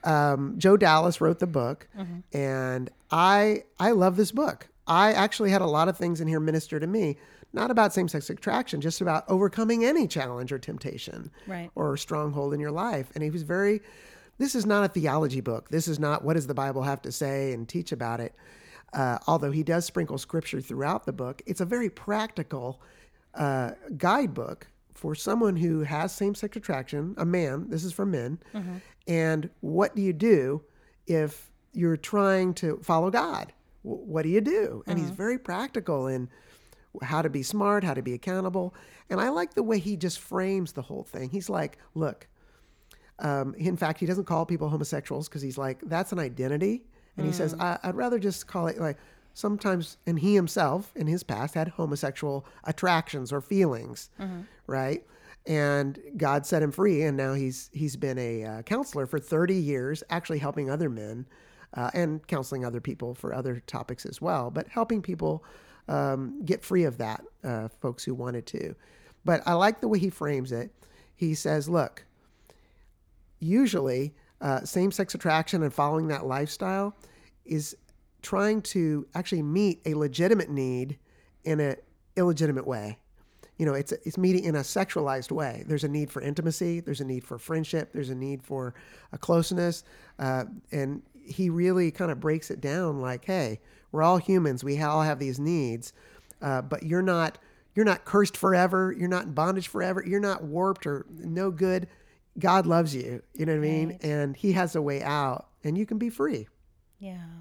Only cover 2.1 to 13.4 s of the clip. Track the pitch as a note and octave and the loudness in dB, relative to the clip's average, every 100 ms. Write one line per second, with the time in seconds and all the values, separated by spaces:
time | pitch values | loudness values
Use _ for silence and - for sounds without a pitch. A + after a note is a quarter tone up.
2.1 | F3 - C#3+ C#3 C3 B2+ B2+ B2+ _ _ | -10 -6 -2 -2 -2 -2 -4 -6 _ _
3.1 | D#3+ F3+ G3+ G#3 G#3+ - _ F#3+ A3+ F#3 | 4 6 8 6 2 -4 _ 4 6 6
4.1 | F#3 G3+ A3+ D4 - - _ - E3 G#3 | 6 2 2 -2 -2 -12 _ 2 6 6
5.1 | G#3+ G#3 - G#3 F#3+ F3+ D3+ E3+ E3+ F3 | 6 2 2 4 4 4 4 4 2 0
6.1 | E3 D#3+ D#3+ D#3 D#3 - D#3 D#3+ G#3 F3 | 0 0 2 2 2 0 -4 -2 0 0
7.1 | C#3+ - - - - A#3 A#3 G#3 G3 F3+ | -2 -10 -20 -12 -4 2 6 6 4 0
8.1 | D#3 - - - A#3 B3+ D3 D3 D#3+ F3+ | -2 -6 -6 0 0 0 -2 -2 0 0
9.1 | D#3 - F#3 G3 - A3+ A#3 A3+ D#4+ A3 | 0 2 4 4 2 2 4 4 4 2
10.1 | - C3 A#2+ B2+ C#3 - D3+ C#3+ - - | 0 -4 -4 -6 -6 -8 -8 -8 -10 -12
11.1 | A1+ - - - F3+ E3+ - D3+ C#3+ - | -12 -14 -16 -12 -10 -10 -4 -2 -2 -4
12.1 | D#3 D3+ C#3+ C#3 D3 D3 D3+ A3 F3 C3 | -4 -2 -2 -2 -2 -2 -2 -2 -2 -4
13.1 | - D3+ E3 | -4 -4 -4